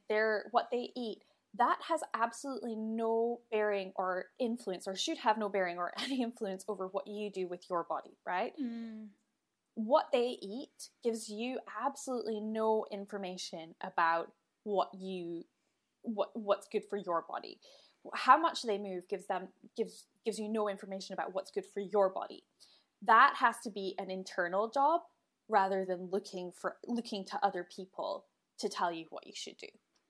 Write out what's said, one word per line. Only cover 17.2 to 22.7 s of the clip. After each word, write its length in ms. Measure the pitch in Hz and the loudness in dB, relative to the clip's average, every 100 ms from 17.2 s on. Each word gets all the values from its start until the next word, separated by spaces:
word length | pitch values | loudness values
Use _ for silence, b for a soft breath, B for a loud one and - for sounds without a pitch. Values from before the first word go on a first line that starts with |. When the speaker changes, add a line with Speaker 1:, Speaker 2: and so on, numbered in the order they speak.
| - | -2
Speaker 1:
body. 300 | - - - b b b b - | -8 -10 -16 b b b b -10
How 220 | - 247 294 | 0 8 8
much 240 | 330 - | 8 0
they 160 | 240 202 | 0 -2
move 300 | 202 185 - | -2 -6 -4
gives 180 | 190 - | -6 -2
them, 220 | 185 190 - - - | -4 -4 -14 -14 -6
gives, 300 | 214 - - _ | -6 -6 -20 _
gives 140 | 226 202 | -6 -4
you 100 | 214 | -2
no 200 | 220 214 | 0 0
information 460 | 196 196 196 - | -2 -8 -10 -6
about 200 | 190 - | -6 -4
what's 160 | 185 - | -4 -4
good 140 | 202 190 | -6 -4
for 80 | 202 | -6
your 300 | 190 208 190 | 0 4 4
body. 340 | 190 - - - _ b | 2 -6 -10 -18 _ b